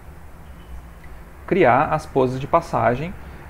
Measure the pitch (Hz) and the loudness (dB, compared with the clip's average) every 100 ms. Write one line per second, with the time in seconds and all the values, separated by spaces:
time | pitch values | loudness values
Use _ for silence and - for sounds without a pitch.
0 | - - - - - - - - - - | -18 -18 -18 -18 -18 -18 -16 -16 -16 -18
1 | - - - - - 180 131 123 160 156 | -16 -16 -18 -10 0 4 6 6 4 0
2 | - 139 127 131 139 170 - 127 113 123 | 0 2 2 0 0 0 2 2 2 2
3 | 170 - - - | -4 -10 -14 -16